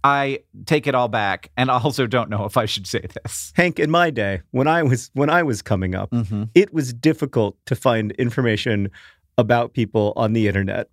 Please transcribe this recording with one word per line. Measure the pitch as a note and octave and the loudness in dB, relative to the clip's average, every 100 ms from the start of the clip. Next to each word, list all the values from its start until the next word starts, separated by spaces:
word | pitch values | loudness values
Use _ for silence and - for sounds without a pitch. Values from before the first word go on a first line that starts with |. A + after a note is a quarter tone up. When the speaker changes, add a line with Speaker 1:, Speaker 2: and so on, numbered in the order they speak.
| C#3+ | 2
Speaker 1:
I | C#3+ C#3 C3+ _ - G2 | 2 0 -4 _ -20 -2
take | D3+ C#3+ | 0 2
it | |
all | B2+ A#2+ | 0 0
back, | A2 G2+ F#2+ - - | 0 0 -2 -6 -2
and | B2+ | 0
I | B2 | 2
also | C#3+ C3+ A#2+ | 0 -2 0
don't | B2 A2+ | 0 -2
know | G#2 | -4
if | G#2 B2+ | -2 -2
I | A2 | -2
should | - F#2+ | -6 -6
say | G#2+ - - | -8 -8 -12
this. | - - - - | -12 -12 -4 0
Speaker 2:
Hank, | F3 E3 | 0 2
in | D#3 | 0
my | E3 F3 | 2 2
day, | B2 G2+ F#2+ - | 0 -2 -4 -4
when | B2+ C#3 | 0 2
I | E3 | 2
was, | D3 B2+ - | 2 0 -2
when | C3 C#3+ | -2 2
I | E3+ | 2
was | D#3+ A2 | 0 -4
coming | - G2 F#2 | -2 -2 -2
up, | F#2+ G2 | -2 -2
Speaker 1:
Mm-hmm. | A#2+ G#2 G#2 A2 | -2 -2 -6 2
Speaker 2:
it | F3 G3+ | 2 4
was | D#3+ B2+ | -2 -4
difficult | A#2+ D3+ D#3 C#3 B2+ G#2 - | 0 0 0 -2 0 -2 -4
to | - | -6
find | B2 C3 A2+ G#2+ | 0 2 2 -2
information | - B2 A#2 A#2+ G#2+ B2+ G#2 G2+ - - _ _ - | -2 -2 0 0 0 0 0 -2 -6 -20 _ _ 0
about | A2+ A#2+ A#2+ | 4 2 2
people | - A2 A2+ G#2 | -2 0 2 0
on | - A2+ | 0 0
the | A2+ G#2 | 2 2
internet. | G2 G2 G2 - | 2 -2 -4 -8